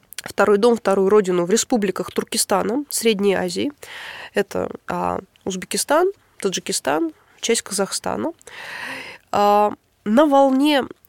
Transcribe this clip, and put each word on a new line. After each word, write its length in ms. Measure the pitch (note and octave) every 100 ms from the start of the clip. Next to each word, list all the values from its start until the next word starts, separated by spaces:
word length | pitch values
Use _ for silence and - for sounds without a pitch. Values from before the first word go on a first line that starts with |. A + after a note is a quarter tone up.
| _ -
второй 400 | - - G3+ G3+
дом, 180 | A#3+ A3+
вторую 320 | - G3 F#3+
родину 380 | G#3+ F#3 F3+ F3
в 40 |
республиках 640 | A3+ - A#3+ G3 - F3+
Туркестана, 720 | - G#3 - - G3 F#3 B3+ C#4+
Средней 460 | - A3+ G3 G3+ F#3
Азии. 360 | F3+ F#3 C#4+ - - - - - -
Это, 360 | G#3 G3 - - - -
а, 320 | F3 F3+ F2+ F#3+ _ -
Узбекистан, 640 | F#3 F3+ G3+ - D4 F#4 - _ -
Таджикистан, 720 | G3 F3 - - - D3 E4 - _ _
часть 220 | - A#3+
Казахстана. 720 | - G3 F#3+ - F#3 G3 B3+ - - - - - - C4+ - - _
А, 400 | - G#3 G#3 G#3 - _ _
на 220 | G#3 A3+ D#4
волне 580 | C#4 C#4 C4 D4 C#4+ - -